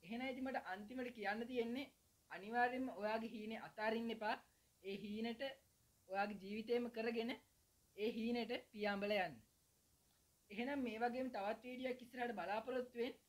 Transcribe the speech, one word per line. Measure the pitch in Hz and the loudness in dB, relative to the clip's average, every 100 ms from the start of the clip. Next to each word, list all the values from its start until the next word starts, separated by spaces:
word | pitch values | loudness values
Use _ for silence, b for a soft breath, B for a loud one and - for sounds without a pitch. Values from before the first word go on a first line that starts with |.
එහෙනම් | - 233 | -6 -4
ඉතින් | 254 254 | -2 0
මට | 262 262 | 0 -2
අන්තිමට | - 190 208 254 247 | -2 -6 -4 -4 -4
කියන්න | 240 196 214 233 | -2 0 0 0
තියෙන්නේ | 254 233 247 277 - _ _ _ | 2 2 0 -4 -10 _ _ _
අනිවාර්යයෙන්ම | 165 196 240 247 262 262 | -10 -2 4 4 4 -2
ඔයාගේ | - 208 220 226 | -2 0 0 0
හීනේ | 208 214 220 | -6 -6 -6
අතාරින්න | 156 - 214 226 226 | -8 -2 2 2 0
එපා. | 226 214 254 - b b _ | 0 0 0 -4 b b _
ඒ | 190 196 | -8 -6
හීනට, | 208 208 226 226 269 269 _ _ _ _ - | -4 -2 -2 0 -4 -6 _ _ _ _ -4
ඔයාගේ | 190 208 202 | 2 2 0
ජීවිතේම | 190 208 220 240 240 | -4 -4 2 2 2
කරගෙන | 226 226 233 233 285 - _ _ _ _ - | 0 0 2 0 -2 -8 _ _ _ _ 0
ඒ | 214 | 0
හීනට | 233 226 240 226 247 - | 2 2 2 2 -2 -4
පියාඹල | 214 208 202 202 | 0 2 2 4
යන්න. | 208 180 120 - _ _ _ _ _ _ _ _ _ _ | 4 2 -2 -18 _ _ _ _ _ _ _ _ _ _
එහෙනම් | 202 247 285 | -2 0 2
මේ | 247 220 | 0 2
වගේම | 240 240 262 | 0 2 -2
තවත් | 233 196 226 | 0 -2 -2
වීඩියෝ | 247 254 254 | -4 -4 -2
එකක් | 254 | -4
ඉස්සරහට | 240 247 240 | -6 -4 -2
බලාපොරොත්තු | 208 175 208 220 254 247 240 | -2 0 0 0 -2 -2 0
වෙන්න. | 247 - | -2 -2